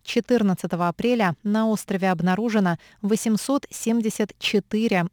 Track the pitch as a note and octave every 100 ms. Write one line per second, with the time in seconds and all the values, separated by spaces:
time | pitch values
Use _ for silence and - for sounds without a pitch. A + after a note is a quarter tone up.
0 | - A#3+ - A#3+ G3+ F3+ C#4 F3 F3 -
1 | A#3 A#3+ F#3 - G#3 G#3+ A3 G#3 - F#3+
2 | F#3+ E3+ F3+ F#3 A#3 G#3+ F#3 E3 - -
3 | G3+ A3 A3+ G#3 - C#4 - - A3+ A#3
4 | A3 - G#3 - - G3+ - G#3+ A3+ F#3
5 | E3+